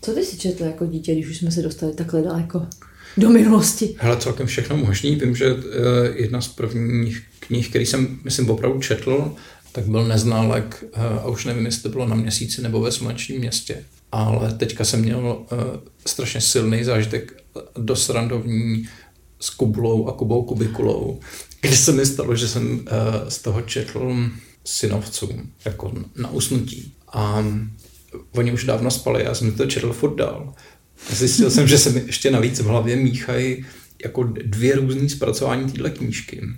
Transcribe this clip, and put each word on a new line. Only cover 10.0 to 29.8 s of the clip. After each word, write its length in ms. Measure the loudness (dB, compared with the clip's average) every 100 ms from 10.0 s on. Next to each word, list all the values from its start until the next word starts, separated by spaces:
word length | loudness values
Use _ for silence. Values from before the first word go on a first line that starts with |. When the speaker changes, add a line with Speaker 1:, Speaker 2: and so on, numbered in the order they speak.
| 4
Speaker 2:
Neználek, 760 | 4 4 2 2 2 -2 -8 -12
eh, 80 | -4 -2 -2
a 40 | -4
už 160 | -4
nevím, 220 | -4 -2 -2
jestli 160 | -2
to 60 | -4
bylo 200 | -4 0
Na 60 | 0
měsíci 460 | 0 -2 -4 -4
nebo 180 | -2 0
Ve 120 | 0
slunečním 460 | -2 -4 -6 -6 -6
městě. 460 | -4 -4 -6 -12 -12 -20 _
Ale 400 | -2 2 2 0
teďka 320 | -2 -4 0
jsem 160 | 0 2
měl, 380 | 2 0 -2 -4 -6
eh, 40 | -4 -4 -6 -14 _ -8
strašně 340 | -6 -4 -2
silný 440 | 2 2 2 2
zážitek, 480 | 2 2 2 -2 -6 -18 -18 -16 -16 -8
dost 300 | -2 0 0
randovní 760 | 0 0 -2 0 0 0 -2 -4 -12 -20 _ _ _
s 100 | -10
Kubulou 560 | 0 0 2 2 2 0
a 40 |
Kubou 300 | -2 0 0
Kubikulou, 800 | 0 -2 -2 0 0 0 -2 -6 -10 -18 -18 -6
kdy 160 | 4 4
se 160 | 6
mi 140 | 6 4
stalo, 300 | 0 0 0
že 120 | 0
jsem, 320 | 0 -2 -2 -2
eh, 440 | 0 0 -2 -4
z 80 | -8
toho 240 | -2 -2
četl 540 | -2 -6 -6 -4 -2 0 -2 -4 -18 -18
synovcům, 840 | -8 -2 0 -2 -4 -6 -6 -8 -10 -10
jako 280 | -8 -6 -8 -8 -10 -8
na 140 | -6
usnutí. 600 | -2 0 0 -2 -8 -14 -18 _
A 320 | -2 0 0 0 -2 -4 -10 -20 -20 _ -20 -8
oni 200 | 0 0
už 120 | 0
dávno 260 | 0 0 0
spali, 340 | 0 0 0
já 100 | 0
jsem 180 | 0 -2
to 140 | 0 0
četl 260 | 0